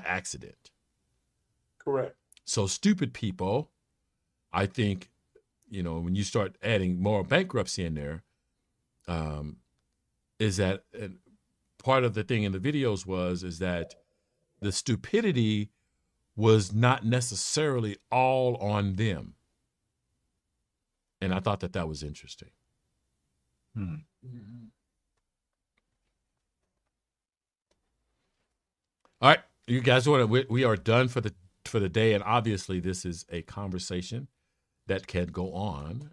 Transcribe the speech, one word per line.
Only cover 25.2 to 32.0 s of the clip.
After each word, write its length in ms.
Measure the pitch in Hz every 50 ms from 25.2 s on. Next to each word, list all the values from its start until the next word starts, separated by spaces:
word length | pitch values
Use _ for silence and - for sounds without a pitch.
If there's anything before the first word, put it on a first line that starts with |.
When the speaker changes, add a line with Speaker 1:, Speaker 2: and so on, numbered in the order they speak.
| _ _ _ _ _ _ _ _ _ _ _ _ _ _ _ _ _ _ _ _ _ _ _ _ _ _ _ _ _ _ _ _ _ _ _ _ _ _ _ _ _ _ _ _ _ _ _ _ _ _ _ _ _ _ _ _ _ _ _ _ _ _ _ _ _ _ _ _ _ _ _ _ _ _ _ _ _ _ _ _
Speaker 1:
All 80 | 117 139
right, 100 | 156 - - _ _ _ _
you 160 | 117 120 131
guys, 260 | 120 127 123 127 120
wanna, 200 | 147 147 131 117
we, 180 | 107 117 131 131 -
we 140 | 120 127 131
are 120 | 117 107
done 300 | 90 - 113 113 123 131
for 140 | 123 123 127
the, 120 | - 107 - - _ _ _ _ _
for 140 | - - 110
the 100 | 101 92
day. 240 | 78 110